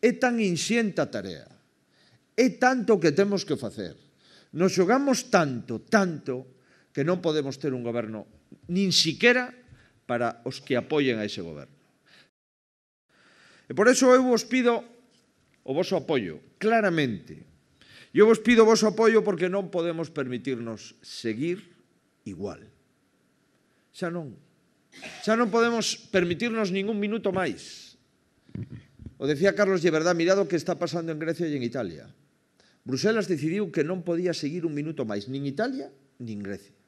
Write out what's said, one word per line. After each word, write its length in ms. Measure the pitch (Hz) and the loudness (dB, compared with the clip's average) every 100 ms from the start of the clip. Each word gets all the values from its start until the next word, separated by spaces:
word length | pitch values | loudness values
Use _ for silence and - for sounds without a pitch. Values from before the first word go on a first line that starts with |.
É 160 | 233 220 | 4 2
tan 240 | 254 240 | 0 2
inxenta 680 | 208 170 - 233 220 165 143 | 0 0 0 0 0 -2 -4
a 60 | |
tarea. 340 | 113 95 80 - - _ _ _ _ _ _ _ | -4 -10 -12 -16 -20 _ _ _ _ _ _ _
É 140 | - 247 - | 0 0 4
tanto 400 | 254 262 208 214 | 2 2 2 2
o 40 | |
que 120 | 160 | 4
temos 320 | 143 196 202 | 2 0 0
que 160 | - 151 | -4 -6
facer. 340 | 110 - 92 69 _ _ _ - _ 143 | -6 -10 -12 -12 _ _ _ -20 _ 0
Nos 180 | 185 | 0
xogamos 560 | 180 180 254 277 247 - | 2 2 2 2 0 2
tanto, 480 | 196 156 123 - 113 | 2 2 -4 -6 -10
tanto, 720 | - 214 190 151 - 127 127 _ _ _ _ | 0 2 2 -4 -8 -8 -10 _ _ _ _
que 100 | - | -6
non 220 | 143 180 | -2 0
podemos 320 | 175 156 139 135 | 0 -2 -4 -6
ter 160 | 151 | -6
un 100 | 127 | -6
goberno 460 | 120 117 110 110 - _ _ - - | -4 -6 -6 -10 -14 _ _ -20 -6
nin 240 | 180 196 | -2 0
siquiera 560 | - 160 135 240 247 247 - _ - _ _ | 2 0 2 4 4 0 -14 _ -20 _ _
para 400 | _ 120 120 - | _ -2 -2 -4
os 160 | - 135 | -12 -12
que 160 | - 123 | -2 -2
apoien 400 | 120 156 135 113 | 0 0 0 0
a 80 | |
ese 160 | 107 - | -4 -8
goberno. 320 | 85 76 69 _ _ _ _ _ _ _ _ _ _ _ _ _ _ _ _ _ _ _ _ | -12 -12 -16 _ _ _ _ _ _ _ _ _ _ _ _ _ _ _ _ _ _ _ _
E 60 | |
por 160 | 131 214 | 2 4
eso 240 | 247 262 | 6 8
eu 80 | 254 | 8
vos 240 | 254 233 | 6 2
pido 400 | - 254 240 233 - - _ _ _ _ _ _ | 2 0 2 0 -4 -20 _ _ _ _ _ _
o 80 | - | -6
voso 240 | 139 185 190 | -4 -2 -2
apoio, 480 | 143 147 92 78 _ _ | 0 -2 -2 -10 _ _
claramente. 880 | 214 226 208 165 139 104 - 76 - _ _ _ _ - - | 0 2 2 0 -2 -4 -10 -20 -20 _ _ _ _ -20 -4
Eu 160 | - 214 | 6 8
vos 160 | 220 | 6
pido 240 | 220 233 220 | 6 8 8
o 0 | |
voso 160 | 220 214 | 8 4
apoio 320 | 214 220 220 | 4 4 4
porque 240 | 202 175 180 | 2 -2 -2
non 240 | 196 190 | -2 -4
podemos 400 | 180 170 165 160 | -4 -4 -4 -8
permitirnos 880 | 156 131 123 127 123 117 110 - _ | -6 -6 -6 -6 -6 -6 -12 -14 _
seguir 720 | - - 117 110 156 185 - _ _ _ _ _ - | -20 -8 -6 -4 -4 -6 -10 _ _ _ _ _ -16
igual. 320 | 87 98 82 - _ _ _ _ _ _ _ _ _ _ _ _ - | -10 -10 -10 -18 _ _ _ _ _ _ _ _ _ _ _ _ -8
Xa 160 | 180 | -8
non. 240 | 175 151 98 _ _ _ _ _ - - - | -6 -10 -16 _ _ _ _ _ -20 -20 -10
Xa 80 | - | -2
non 160 | 226 240 | 2 2
podemos 480 | 220 233 233 - - - | 2 2 2 -2 -6 -2
permitirnos 560 | 196 175 170 240 226 202 | 0 0 -2 -2 -2 -2
ningún 320 | 190 196 214 | -2 -2 -2
minuto 320 | 202 220 196 | -2 -2 -2
máis. 640 | 185 175 104 - - - _ _ _ _ _ _ - - - - _ - - | -2 -2 -4 -12 -20 -20 _ _ _ _ _ _ -12 -12 -14 -20 _ -20 -10
O 80 | |
decía 320 | 135 147 196 190 | -4 0 0 2
Carlos 240 | 202 190 | 2 2
Lleberdá, 320 | 170 156 165 | 2 2 0
mirad 240 | 175 165 190 | 0 2 2
o 140 | 196 | 2
que 100 | 170 | -2
está 160 | - 165 | -2 -4
pasando 320 | 170 180 165 | -4 -6 -6
en 140 | 156 | -6
Grecia 260 | 160 160 170 | -6 -4 -4
e 80 | 147 | -2
en 80 | |
Italia. 400 | 120 131 104 78 - - _ _ _ _ _ _ | -4 -4 -8 -10 -18 -20 _ _ _ _ _ _
Bruselas 480 | - 127 180 226 175 | -6 -2 0 0 -2
decidiu 400 | 165 151 190 202 | -2 -2 -2 -4
que 140 | 165 151 | -2 -2
non 180 | 185 | -2
podía 320 | 170 170 180 160 | -4 -2 -2 -4
seguir 320 | 147 175 165 | -4 -4 -6
un 80 | 143 | -4
minuto 320 | 151 156 117 | -6 -6 -4
máis, 240 | 101 104 | -6 -6
nin 160 | 135 139 | -8 -6
Italia, 400 | 135 233 262 139 _ _ _ | -4 -4 -4 -12 _ _ _
nin 240 | 120 107 | -12 -10
Grecia. 320 | 98 98 - _ | -10 -12 -14 _